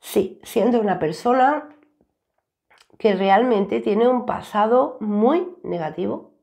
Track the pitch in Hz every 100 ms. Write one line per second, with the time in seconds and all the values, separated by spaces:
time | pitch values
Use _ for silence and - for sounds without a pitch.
0 | - - - - - - 214 240 208 185
1 | 156 156 240 262 262 302 - - _ _
2 | _ _ _ _ _ _ _ _ _ _
3 | 220 190 196 196 247 233 202 233 226 208
4 | 240 254 - - - 208 214 247 285 -
5 | 214 208 226 330 359 - - 175 156 160
6 | 196 262 - _